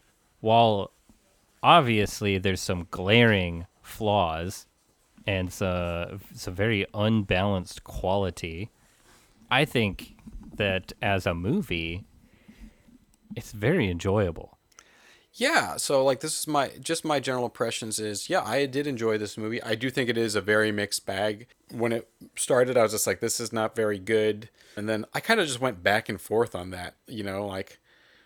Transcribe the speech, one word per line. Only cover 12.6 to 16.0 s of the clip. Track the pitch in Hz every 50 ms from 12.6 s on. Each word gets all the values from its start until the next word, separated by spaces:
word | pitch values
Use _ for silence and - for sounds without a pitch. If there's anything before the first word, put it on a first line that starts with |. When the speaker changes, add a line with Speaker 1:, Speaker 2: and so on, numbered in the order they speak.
| - - - _ _ - - - _ _ _ _ _ - 220
Speaker 1:
it's | 120 - -
very | - 104 107 123 175 180 120 95
enjoyable. | 87 85 - 98 95 107 101 87 80 78 85 - - _ _ _ _ _ - _ _ _ _ - - _ _ _ _
Speaker 2:
Yeah, | - 233 285 320 220 120 90 76 -
so, | - - 147 135